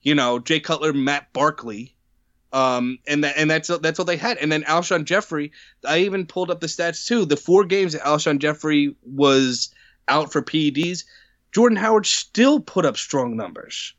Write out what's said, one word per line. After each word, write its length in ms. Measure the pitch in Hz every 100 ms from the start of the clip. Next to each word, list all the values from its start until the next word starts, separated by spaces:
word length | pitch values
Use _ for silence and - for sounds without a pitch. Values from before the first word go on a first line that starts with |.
You 120 | 139 147
know, 240 | 123 123
Jay 200 | 120 160
Cutler, 340 | - 208 156
Matt 380 | 139 131 120 -
Barkley, 640 | 123 147 156 117 107 131 _ _ _ _ _ _
um, 440 | 135 131 123 123 127 -
and 180 | 147
that, 120 | 147 143
and 120 | 156
that's, 160 | 160 156
that's 320 | 170 160 160
all 60 | 180
they 120 | 165
had. 200 | 233 226
And 120 | 156
then 120 | 156
Alshon 420 | 151 160 175 180 151
Jeffrey, 460 | 185 - 156 147 - - _ 143
I 120 | 160
even 260 | 196 190 170
pulled 240 | - 180
up 100 | 170
the 60 | 160
stats 380 | - 170 165 -
too. 180 | 240 175
The 120 | -
four 280 | - 185 190
games 280 | 196 185
that 80 | 151
Alshon 380 | 143 151 160 143
Jeffrey 560 | 151 151 156 151 143 -
was 680 | - 135 143 135 131 123 - _ _ _ -
out 240 | 143 156
for 100 | 151
P 260 | - 160 151
E 40 |
Ds, 340 | 139 170 180 - - _ _ _
Jordan 260 | - 240 208
Howard 300 | 214 220 202
still 520 | - - - 262 294
put 240 | - 190 160
up 120 | 113
strong 400 | - 143 123 113
numbers. 560 | 95 - - - -